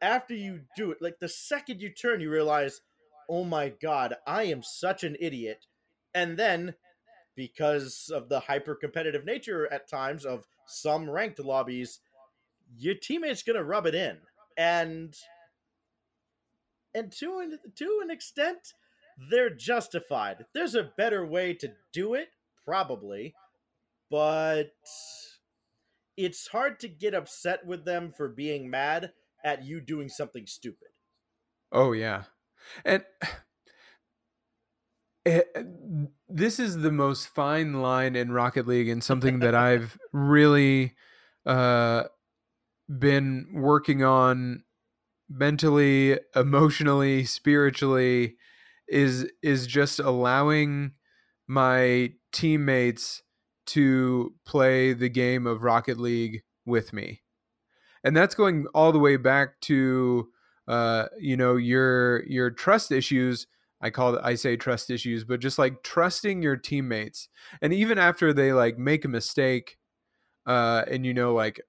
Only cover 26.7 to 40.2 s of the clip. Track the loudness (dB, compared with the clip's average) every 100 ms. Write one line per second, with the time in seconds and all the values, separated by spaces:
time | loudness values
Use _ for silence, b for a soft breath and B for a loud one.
26.7 | -6 -14 -10 -6 -6 -8 -10 -8 -8 -8
27.7 | -12 -8 -8 -8 -10 -12 -8 -8 -8 -8
28.7 | -6 -4 -4 -8 _ _ _ -8 -8 -8
29.7 | -14 -10 -10 -10 -10 -12 -12 -18 -16 -16
30.7 | -18 _ _ _ _ _ _ _ _ _
31.7 | 2 2 0 -4 -6 -10 _ _ B B
32.7 | B 0 0 -2 _ -12 -12 _ _ b
33.7 | b b b _ _ _ _ _ _ _
34.7 | _ _ _ _ _ 2 2 2 -4 -12
35.7 | -14 -8 -6 -6 -10 -10 -2 -2 0 -4
36.7 | -2 0 2 0 -2 -6 -4 0 0 -2
37.7 | -2 0 0 0 -2 -2 0 0 0 0
38.7 | 2 0 -2 -2 0 2 2 4 4 4
39.7 | 4 0 -12 -8 -2